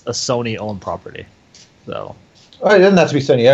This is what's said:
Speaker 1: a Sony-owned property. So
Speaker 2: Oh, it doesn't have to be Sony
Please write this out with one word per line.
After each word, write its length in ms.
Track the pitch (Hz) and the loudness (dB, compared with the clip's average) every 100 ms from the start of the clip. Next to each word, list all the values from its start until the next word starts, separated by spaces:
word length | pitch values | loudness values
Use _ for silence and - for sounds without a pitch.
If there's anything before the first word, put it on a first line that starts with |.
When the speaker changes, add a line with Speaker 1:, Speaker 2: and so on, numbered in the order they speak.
| - | -10
Speaker 1:
a 60 | |
Sony-owned 680 | 113 - 120 120 98 107 98 | -8 -4 -4 -4 -8 -10 -10
property. 440 | 92 85 - - - _ _ - _ _ - | -10 -12 -12 -18 -20 _ _ -20 _ _ -14
So 280 | - 50 - _ _ _ - | -12 -12 -18 _ _ _ -4
Speaker 2:
Oh, 140 | - 202 | 2 4
it 40 | |
doesn't 180 | 196 185 | 6 4
have 120 | 147 | 2
to 40 | |
be 60 | 143 | 0
Sony 280 | 139 127 120 | 0 2 4